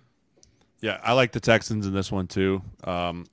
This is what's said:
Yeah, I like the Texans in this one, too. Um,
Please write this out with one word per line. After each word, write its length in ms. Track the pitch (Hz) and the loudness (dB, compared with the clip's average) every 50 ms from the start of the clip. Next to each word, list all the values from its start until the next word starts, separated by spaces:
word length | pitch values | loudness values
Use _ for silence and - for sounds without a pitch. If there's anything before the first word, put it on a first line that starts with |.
| _ _ _ _ _ _ _ _ _ _ _ _ _ _ _ _ | _ _ _ _ _ _ _ _ _ _ _ _ _ _ _ _
Yeah, 180 | - 107 95 - - | -6 -6 -6 -4 0
I 80 | 110 | 2
like 180 | 120 131 127 117 | 4 4 4 2
the 100 | - 117 | 0 0
Texans 460 | - 120 113 107 - - 113 107 101 | 2 4 4 4 4 0 -4 -2 -2
in 80 | 98 95 | -2 -2
this 160 | 98 92 - | -2 -2 -2
one, 160 | 104 98 92 | -2 -4 -4
too. 360 | 90 - 98 95 95 95 95 95 - - - | -2 0 0 2 2 0 -2 -4 -10 -16 -12
Um, 440 | - 90 90 87 87 87 85 87 85 - | -8 -6 -4 -4 -4 -4 -4 -8 -12 -8